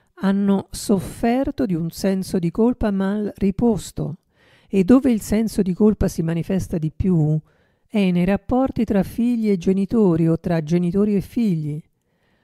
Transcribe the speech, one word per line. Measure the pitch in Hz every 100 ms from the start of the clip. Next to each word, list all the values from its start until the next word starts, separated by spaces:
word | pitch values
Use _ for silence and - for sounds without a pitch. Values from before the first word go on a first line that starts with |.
| _ -
hanno | 196 196 202 196 -
sofferto | - - 196 - - 233 254 277 - 240
di |
un | 165 170
senso | - 196 190 185 196
di | 170
colpa | - 226 240 220
mal | 196 190 208 208 -
riposto, | 196 185 233 196 - - 151 170 _ _ _ _ _
e | 196
dove | 180 262 262
il | 220
senso | - 208 226 -
di | 185
colpa | 170 214 214 196
si | -
manifesta | 165 170 - 190 - 180
di | 156
più | - 190 170 151 156 - _ _ _ _
è | 220 185
nei | 175
rapporti | 180 196 - 254 262 -
tra | 226 208
figli | 185 - 233 240 214
e | 196
genitori | 180 190 196 233 202 165 160
o | 165
tra | 185 165
genitori | 147 175 175 196 214
e | 202
figli, | - - 220 165 151 151 - _ _ _ _ _